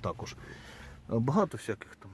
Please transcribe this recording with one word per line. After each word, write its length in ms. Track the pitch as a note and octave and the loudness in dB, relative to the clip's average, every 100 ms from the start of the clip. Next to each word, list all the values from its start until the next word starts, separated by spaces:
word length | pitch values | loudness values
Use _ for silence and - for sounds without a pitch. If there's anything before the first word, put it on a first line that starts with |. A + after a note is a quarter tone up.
також. 320 | F#2 - - | -2 -2 -6
Е, 840 | - - - - - - - - A2+ | -8 -12 -14 -14 -14 -14 -14 0 4
багато 380 | B2+ F#3 F#3 A2+ | 6 6 6 2
всяких 400 | - G#2 - - | -4 -4 -8 -16
там 140 | G2 | -16